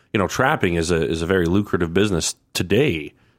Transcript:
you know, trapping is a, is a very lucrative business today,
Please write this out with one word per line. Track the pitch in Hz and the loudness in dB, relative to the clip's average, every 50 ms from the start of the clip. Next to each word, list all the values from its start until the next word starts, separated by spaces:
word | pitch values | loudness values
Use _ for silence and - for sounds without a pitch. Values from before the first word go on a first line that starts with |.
| _ _ | _ _
you | - 110 | -2 -2
know, | 92 85 | -2 0
trapping | - - 127 139 156 151 - 90 85 | 0 0 0 2 2 0 0 0 0
is | 85 82 80 | 0 0 0
a, | 87 80 80 | 0 0 0
is | - 82 82 | 0 -2 -2
a | 82 | 0
very | 82 95 92 85 | 0 2 2 2
lucrative | 82 90 104 104 - - 87 85 80 | 2 2 0 0 0 -2 -2 -2 0
business | 85 95 104 107 92 80 - - - - _ _ _ | 2 0 2 2 0 -2 -2 -4 -8 -10 _ _ _
today, | - 98 82 98 113 147 143 87 78 73 - - _ _ _ _ | -6 -2 0 2 2 2 0 -2 -4 -8 -12 -16 _ _ _ _